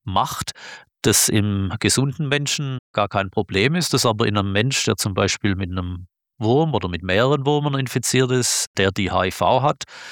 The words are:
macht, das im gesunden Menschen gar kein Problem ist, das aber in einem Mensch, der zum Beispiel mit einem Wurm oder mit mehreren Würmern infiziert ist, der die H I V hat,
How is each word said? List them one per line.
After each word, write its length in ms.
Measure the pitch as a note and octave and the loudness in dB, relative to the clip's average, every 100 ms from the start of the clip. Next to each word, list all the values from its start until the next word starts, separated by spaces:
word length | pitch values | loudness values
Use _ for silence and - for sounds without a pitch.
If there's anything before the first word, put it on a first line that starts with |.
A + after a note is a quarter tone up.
macht, 480 | - F#2 C3 - - - - - - _ | -2 0 0 -4 -10 -12 -18 -20 -20 _
das 260 | - G#2+ - | 2 2 2
im 420 | G#2+ G#2 G2 G2 A2 | 2 0 0 -2 -2
gesunden 480 | - - C#3 C#3 C#3+ | 0 2 0 -2 -2
Menschen 520 | C#3+ C#3+ - C#3 B2+ - | -2 -2 -4 -4 -8 -4
gar 160 | - G2+ | -2 0
kein 220 | G2+ G2 | 0 -2
Problem 460 | - G2 F#2+ A#2+ F3 | -2 -2 0 2 0
ist, 180 | D#3+ | 0
das 120 | B2+ B2+ | 2 2
aber 220 | G#2+ A2+ | 2 2
in 100 | G#2 | 2
einem 140 | G2 | 0
Mensch, 320 | G2 B2+ C3+ | 0 0 0
der 140 | - G#2+ | 0 0
zum 160 | G#2+ | -2
Beispiel 420 | G2 G2+ - G#2 F#2 | 0 0 0 -2 -2
mit 160 | F#2 | -4
einem 360 | F#2 F2+ F2+ F2+ _ _ - | -4 -6 -8 -14 _ _ -4
Wurm 360 | A2 C3 D#3+ | 2 2 2
oder 160 | A#2 F#2 | -2 -4
mit 140 | E2+ | -4
mehreren 420 | F#2 F#2+ C3 D3 C3+ | 0 2 2 2 2
Würmern 340 | D3 C#3+ C#3 | 0 0 -2
infiziert 520 | B2+ C3 - D3 C3 | -2 -2 0 2 2
ist, 340 | B2+ A#2+ - - - | 2 0 -2 -2 0
der 140 | G2 | 0
die 200 | G2+ F#2 | 2 0
H 140 | F#2 F#2 | 0 0
I 40 | |
V 300 | - F2 B2+ | 2 2 4
hat, 220 | C#3+ C#3 - - - | 2 -2 -8 -16 -18